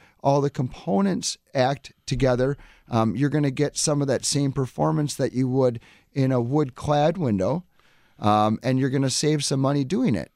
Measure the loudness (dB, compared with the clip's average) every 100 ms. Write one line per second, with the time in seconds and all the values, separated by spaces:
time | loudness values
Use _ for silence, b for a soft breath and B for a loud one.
0 | b b 0 2 0 -2 -6 -6 -2 0
1 | 0 -2 -4 -8 _ 0 0 -2 -10 _
2 | -6 0 2 2 0 -2 b b b 0
3 | 0 0 0 0 0 0 -2 -2 -2 0
4 | 0 0 0 0 0 -2 -4 -2 0 0
5 | -2 -2 -2 0 0 2 2 0 b b
6 | b -2 0 0 0 0 -2 -4 -2 0
7 | 2 0 0 0 0 -2 -6 b b b
8 | b b 2 4 2 0 0 0 0 0
9 | 0 0 0 0 0 0 0 0 0 0
10 | 0 0 -4